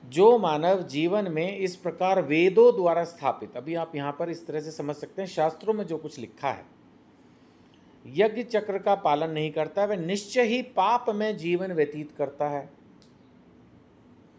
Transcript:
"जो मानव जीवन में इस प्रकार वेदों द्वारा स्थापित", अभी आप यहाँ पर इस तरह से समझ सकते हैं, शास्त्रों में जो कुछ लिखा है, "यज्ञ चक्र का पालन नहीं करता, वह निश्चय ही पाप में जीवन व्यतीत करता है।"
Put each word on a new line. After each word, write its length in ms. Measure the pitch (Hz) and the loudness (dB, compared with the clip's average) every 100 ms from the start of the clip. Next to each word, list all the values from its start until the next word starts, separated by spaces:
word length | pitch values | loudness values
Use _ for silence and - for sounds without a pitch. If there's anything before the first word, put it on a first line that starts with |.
| 123 | -6
"जो 340 | 139 208 240 | 6 6 8
मानव 440 | 180 151 170 196 | 4 0 2 0
जीवन 480 | 160 139 165 208 196 | -2 -2 0 0 -2
में 260 | 156 175 196 | -4 -4 -4
इस 180 | 185 180 | -6 -4
प्रकार 460 | 175 165 185 190 | -8 -2 2 2
वेदों 540 | 139 156 175 185 240 190 | 2 4 4 8 6 6
द्वारा 280 | 175 165 | 2 2
स्थापित", 540 | 165 - 139 - - 123 | -2 -2 -4 -4 -8 -14
अभी 180 | 139 165 | -8 -6
आप 200 | 160 151 | -6 -6
यहाँ 200 | 143 143 | -8 -6
पर 100 | 170 | -8
इस 180 | 165 - | -8 -8
तरह 120 | 151 | -8
से 120 | 151 | -8
समझ 240 | 156 147 147 | -8 -8 -8
सकते 260 | 151 - | -10 -10
हैं, 80 | 190 | -6
शास्त्रों 440 | 175 156 160 208 | 0 0 0 -4
में 140 | 214 180 | -2 -2
जो 100 | 160 | -6
कुछ 220 | 151 - | -8 -12
लिखा 320 | 113 - 139 | -14 -6 -4
है, 140 | 101 90 _ - - _ _ - _ _ _ _ _ - - 120 | -4 -10 _ -20 -20 _ _ -20 _ _ _ _ _ -20 -20 -8
"यज्ञ 360 | 135 214 220 | 2 2 2
चक्र 340 | 240 214 208 196 | -2 -2 -2 -2
का 180 | 202 196 | 2 2
पालन 340 | 175 147 160 | 4 2 0
नहीं 220 | 156 156 | -2 -2
करता, 340 | 156 156 196 202 | -2 -4 -2 -2
वह 100 | 202 | -2
निश्चय 480 | 165 202 - 254 | -2 -4 -2 0
ही 180 | 233 240 | 2 0
पाप 440 | 247 - 190 240 233 | -2 0 2 2 0
में 280 | 208 214 185 | -2 -4 -4
जीवन 340 | 165 175 190 | -2 -2 -2
व्यतीत 400 | 165 147 151 147 - | 0 -2 -2 -12 -6
करता 320 | 139 - 147 | -6 -4 -4
है।" 200 | 143 135 - - - - _ _ - - - - - _ _ - - - | -4 -10 -20 -20 -20 -20 _ _ -20 -20 -20 -20 -20 _ _ -20 -20 -20